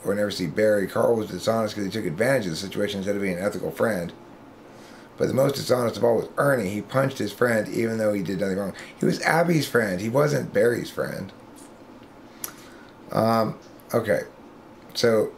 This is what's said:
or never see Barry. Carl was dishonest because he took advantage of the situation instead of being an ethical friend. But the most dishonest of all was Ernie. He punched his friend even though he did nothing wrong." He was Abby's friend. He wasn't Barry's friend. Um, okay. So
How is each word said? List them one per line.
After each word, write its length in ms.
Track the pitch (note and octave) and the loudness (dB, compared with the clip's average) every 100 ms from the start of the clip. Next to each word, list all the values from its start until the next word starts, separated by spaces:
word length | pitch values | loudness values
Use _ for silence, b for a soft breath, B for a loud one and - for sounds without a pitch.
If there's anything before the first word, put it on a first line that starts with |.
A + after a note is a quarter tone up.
| - | -4
or 80 | |
never 180 | G2+ G#2 | -2 -2
see 160 | - E2+ | -2 -4
Barry. 400 | G#2+ G#2+ G#2 F#2+ | 2 4 4 0
Carl 280 | A#2 A#2 A2+ | 2 2 2
was 140 | G2+ | -2
dishonest 460 | F#2 G#2+ A2+ G#2+ G#2+ | -4 -2 0 -2 -4
because 160 | G2 | -4
he 80 | F2+ | -4
took 80 | E2+ | -4
advantage 380 | D#2 B2 C3+ F#2+ | 0 2 0 -2
of 60 | |
the 60 | D#2 | -6
situation 420 | F#2+ G2+ G2+ G2+ | -6 -4 -4 -2
instead 160 | F#2+ G2+ | -4 -2
of 60 | |
being 160 | G2 F2 | -2 -2
an 60 | |
ethical 280 | G2+ F#2 F2+ | -4 -4 -6
friend. 420 | - A2+ G2 E2+ - - - - - B B B B B - | -2 0 0 -6 -10 -20 -20 -20 -20 B B B B B -2
But 100 | - | 0
the 60 | |
most 220 | C3 C#3+ C#3 | 2 2 2
dishonest 420 | - B2 A#2 G2 | 0 2 0 2
of 60 | |
all 140 | A#2 A2 | 2 2
was 120 | - - | 0 0
Ernie. 320 | C#3+ B2+ F#2+ | 2 2 0
He 120 | G#2 | -4
punched 360 | - C3 C3+ C3+ | -2 0 0 0
his 140 | G#2 | -4
friend 360 | - B2 A2 G2 | 0 2 2 0
even 280 | A#2 A2+ A2+ | -2 0 0
though 160 | G#2+ | 0
he 100 | G#2 | 0
did 160 | F#2 F#2+ | -2 -2
nothing 180 | G2 F#2+ | -2 -2
wrong." 160 | G2 - B B | -4 -8 B B
He 60 | - | 0
was 160 | - | 0
Abby's 460 | - D#3+ F3 D#3+ C3+ | 2 4 4 2 2
friend. 320 | A#2+ G#2+ F2+ | 2 2 -2
He 100 | A2 | 0
wasn't 440 | C3 D3 C3+ - | 2 2 0 0
Barry's 360 | G2 A#2+ A#2 - | 2 2 2 -4
friend. 420 | - C2+ C2+ F#2+ - - - - - - - - - - B B B B B B B - | -6 -6 -6 -10 -14 -20 -20 -20 -20 -20 -20 -20 -20 -20 B B B B B B B -4
Um, 480 | - A2+ A2+ A2+ - - - - | 0 2 2 0 -4 -16 -20 -4
okay. 280 | A#2+ G#2 - - - - - - - - - | -2 0 -2 -2 -14 -20 -20 -20 -20 -14 0
So 360 | A#2 A2 - | 2 4 0